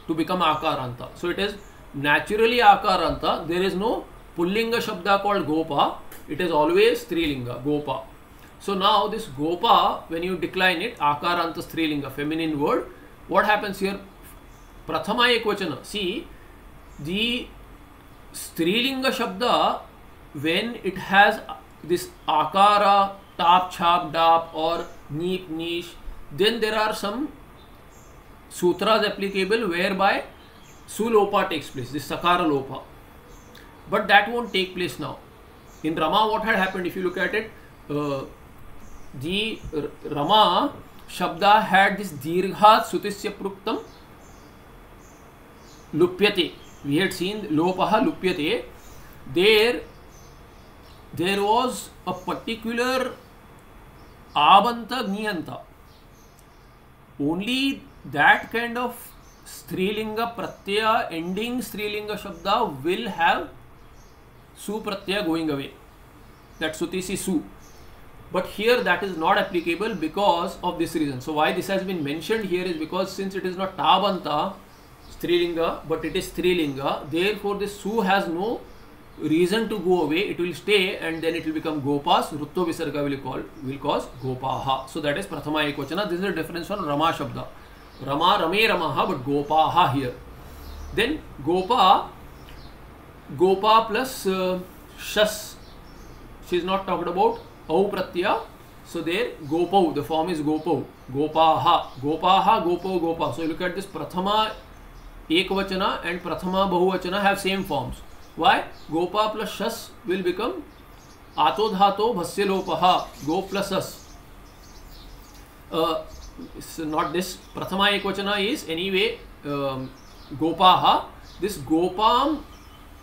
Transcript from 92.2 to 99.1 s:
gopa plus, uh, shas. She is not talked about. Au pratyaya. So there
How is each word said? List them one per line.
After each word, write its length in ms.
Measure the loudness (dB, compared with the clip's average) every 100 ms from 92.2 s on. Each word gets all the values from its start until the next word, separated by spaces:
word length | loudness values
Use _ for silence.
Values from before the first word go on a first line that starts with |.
| -18 -20 -18 -18 -18 -18 -20 -20 -20 -20 -12 0
gopa 480 | 2 4 6 4 4
plus, 380 | 0 -4 -4 -2
uh, 340 | 0 0 -2 -6 -16 -20 -14
shas. 560 | -4 2 2 0 -10 -16 -18 -20 -20 -20 -18 -18 -18 -18 -4
She 80 | -2
is 60 | 0
not 200 | -2 -2
talked 220 | -4 -2
about. 320 | 2 2 2 -8 -16 0
Au 220 | 2 2
pratyaya. 520 | 0 -4 -2 0 0 -2 -14 -20 -20 -12
So 160 | -6
there 300 | -2